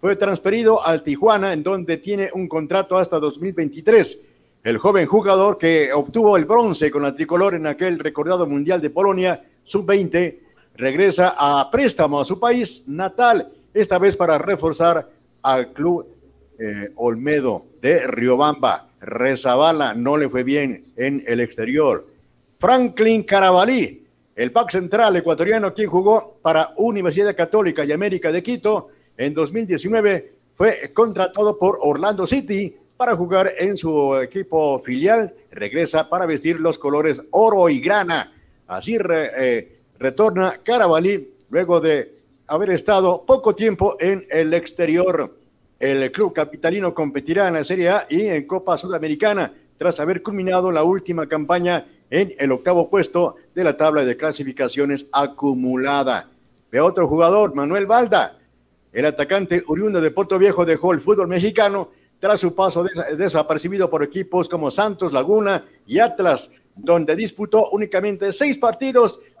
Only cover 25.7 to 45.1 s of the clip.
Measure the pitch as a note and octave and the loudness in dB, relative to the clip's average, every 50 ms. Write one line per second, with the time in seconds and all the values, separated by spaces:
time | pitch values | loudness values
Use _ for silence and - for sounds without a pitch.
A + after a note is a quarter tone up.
25.7 | F3 - A3 F#3 D3 F#3 F#3 G#3 A3 A3 - - - _ _ D#3+ D#3+ D#3 D#3+ - | -4 -4 -4 0 0 2 4 4 4 2 0 -4 -20 _ _ 0 2 2 0 0
26.7 | - - A3 A#3 G#3+ G3+ F3+ F3 D3 F3+ G3+ G#3 G3 - E3+ E3 - A3 G3+ F3 | -2 -2 -2 -2 0 -2 -2 -2 0 0 0 0 0 -2 -2 0 2 0 0 0
27.7 | E3+ D#3+ D3 C#3+ D3 D#3+ G3+ G#3 F#3 F3 - E3 D#3+ F3 F3 A3 B3 - - G#3 | -2 -2 -2 -2 -2 -2 -2 -2 -4 -2 -2 -2 -2 -2 -4 -4 -8 -4 -2 -2
28.7 | G#3+ F#3+ - - _ _ _ _ _ - B2 C#3+ D3 D3+ D#3+ D3 E3+ A3+ A3+ F3+ | -2 -2 -4 -10 _ _ _ _ _ -6 -6 -4 -2 -2 -4 -2 -2 -6 -4 -2
29.7 | F3+ D3 D3 F#3 A3 A3+ G#3 G#3 G3 E3+ - - _ _ _ _ _ _ F3+ A3 | -4 -4 -2 -2 -2 2 2 2 0 0 -4 -10 _ _ _ _ _ _ 2 2
30.7 | F#3+ - - - - - A3+ A3+ F#3+ F#3 F#3 F#3 - G3+ G#3 G#3 G#3 G#3 F3+ F#3+ | 2 0 -8 -6 0 0 0 2 2 -2 -4 -2 0 0 0 0 0 2 0 0
31.7 | G3+ - - D3 C#3+ C#3 F3 G#3 G#3+ F#3+ F#3 - B3 C#4 - E3+ G#3 F#3+ G3+ F3 | 0 2 0 0 0 0 0 -2 -2 -2 -2 -2 -2 -2 -2 -4 -4 -4 -4 -6
32.7 | - - _ _ _ _ B3+ A#3+ A3 E3+ F3+ E3+ F#3 F#3 F#3+ G3 - C#3 F3 G3 | -10 -16 _ _ _ _ 0 0 0 -2 -2 0 2 2 2 0 0 -2 -2 -2
33.7 | G3+ - - E3 D#3 D3 C#3+ C#3 C3+ C3+ B2+ B2+ - F#3+ F#3+ F#3+ E3 D#3+ D#3 D3 | -2 -4 -4 -2 0 0 2 2 0 0 -2 -4 -6 -8 -8 -2 0 0 0 0
34.7 | C#3 B2+ - B2+ B2 C3 D3+ G3 A3 A#3 G#3+ F#3 - - _ _ - - G#2+ G#2 | 0 -2 -4 -6 -6 -2 2 2 2 2 0 -4 -8 -18 _ _ -12 -10 -10 -6
35.7 | A2+ D#3 E3+ - - D#3 D#3 - F#3 F3+ F#3 E3 D#3 D3+ C#3+ D#3+ E3+ E3 D#3+ E3 | -2 -2 -4 0 0 -2 -2 0 -2 -2 -2 -2 -4 -2 -2 -2 -2 0 -2 -2
36.7 | D3+ - - C#3+ C#3+ D3 D#3 D#3+ C#3 - - - - F#3 A3 A3+ G#3+ G3 F3 E3+ | -2 -2 -4 -2 -2 0 0 0 -2 -4 -8 -2 2 4 4 4 4 4 4 4
37.7 | D3 B2+ B2+ E3 G3+ G#3 F#3+ E3+ E3+ D3 - - _ - _ _ _ _ _ _ | 2 0 0 0 0 0 0 0 -2 -4 -4 -8 _ -20 _ _ _ _ _ _
38.7 | F#2 F#2+ - - A3+ A3+ G3 F3 E3+ D#3+ D3+ A#2 - B2+ C3 B2+ A#2+ A2+ - - | -12 -10 -6 -4 -4 -4 -2 0 0 -2 -2 -4 -4 -2 0 0 0 0 -4 -10
39.7 | _ _ _ _ _ _ B2+ C3+ C3 - G#3+ A3 F3+ F3+ F#3 F#3 - - _ - | _ _ _ _ _ _ -4 -4 0 2 2 2 2 0 -2 -2 -2 -6 _ -2
40.7 | A#3+ B3 A3 F3 D#3+ D#3 E3+ F#3+ G3+ F#3 C#3 - - _ _ _ C3 E3 F#3 E3+ | 2 2 4 4 4 2 2 0 -2 -2 -6 -12 -20 _ _ _ -2 -2 0 2
41.7 | F3 E3 D3+ D#3+ D3+ C#3+ A2+ - - _ _ _ _ _ _ - D3 D#3+ G3+ F#3+ | 2 2 2 2 0 0 -2 -6 -14 _ _ _ _ _ _ -6 -4 -2 0 0
42.7 | F3+ E3 - - G#3 F#3+ F#3+ F3+ F3+ E3+ - - C4 C4 C4 A3 - - G#3+ A3+ | -2 -2 0 2 2 2 4 2 0 -2 2 2 2 4 4 0 0 2 0 -2
43.7 | F#3+ - F#3+ G3+ - - E3 F#3 G3 F#3+ - - D3 D#3 E3 D#3 E3 E3+ E3 - | 0 0 -2 -2 -2 0 -2 -2 -2 -2 -4 -4 -2 0 0 2 0 -2 -2 -4
44.7 | - - F3 D#3 D#3 F3 F3+ F#3 | -6 -4 -2 0 2 2 2 0